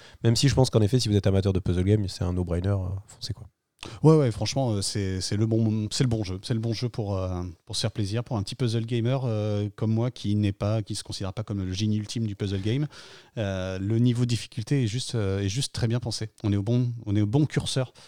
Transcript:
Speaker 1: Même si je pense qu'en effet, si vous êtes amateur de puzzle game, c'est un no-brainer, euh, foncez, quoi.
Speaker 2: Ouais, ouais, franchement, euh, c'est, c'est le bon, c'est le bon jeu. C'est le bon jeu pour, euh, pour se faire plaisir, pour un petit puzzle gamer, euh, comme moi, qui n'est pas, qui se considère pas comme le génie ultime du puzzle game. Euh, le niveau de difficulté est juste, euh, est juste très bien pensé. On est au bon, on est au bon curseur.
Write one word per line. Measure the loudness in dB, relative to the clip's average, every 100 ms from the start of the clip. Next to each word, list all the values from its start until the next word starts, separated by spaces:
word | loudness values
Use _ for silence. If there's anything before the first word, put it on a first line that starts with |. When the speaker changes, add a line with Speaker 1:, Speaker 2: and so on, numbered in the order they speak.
| -6 0
Speaker 1:
Même | 2 4
si | 4
je | 4
pense | 4
qu'en | 4
effet, | 4 2
si | 4
vous | 4
êtes | 4
amateur | 4 4
de | 2
puzzle | 2 2
game, | 4 4 2
c'est | -2
un | -2
no-brainer, | -2 0 0 0
euh, | 0 -2 -6 -10
foncez, | -14 -10
quoi. | -10 -12 _ _ -20 -16 4
Speaker 2:
Ouais, | 6 8
ouais, | 4
franchement, | 0 -2 0 0
euh, | 0
c'est, | -2 -2 -2 -2
c'est | -2 0
le | 2
bon, | 2 2 0 -2
c'est | 0 0
le |
bon | 0
jeu. | -2 -6
C'est | -4
le | -4
bon | -2
jeu | -2 -4
pour, | -4 -2 -2
euh, | -2 -4 -6 -10 -10
pour | -4
se |
faire | -4
plaisir, | -2 -2 -2
pour | -2 -4
un |
petit | -4 -2
puzzle | -2 0 -2
gamer, | 0 0 0 -2
euh, | -2 -2 -2 -4 -2
comme | 0
moi, | 2 0
qui | -2 -2 2
n'est | 2
pas, | 0 -2 -2
qui | -4 -8
se |
considère | -8 -8 -8
pas | -8
comme | -6 -4 -4
le |
génie | -2 0 0
ultime | -2 -4 -4
du |
puzzle | -4 -2 -2
game. | 0 -2 -4 -8 -20 -20 -12 -6
Euh, | -4 -2 -4 -4
le | 0 2
niveau | 2 2
de | 0
difficulté | -2 -4 -8 -2 0
est | 0
juste, | -4 -4 -2
euh, | 0 0
est | -2
juste | -2 -4
très | -2 -2
bien | -2
pensé. | -4 -6 -8 -4 0
On |
est | 0
au |
bon, | 2 0 0 -4 -2
on |
est | 2
au | 2
bon | 2 2
curseur. | 0 -2 -4 -4 -10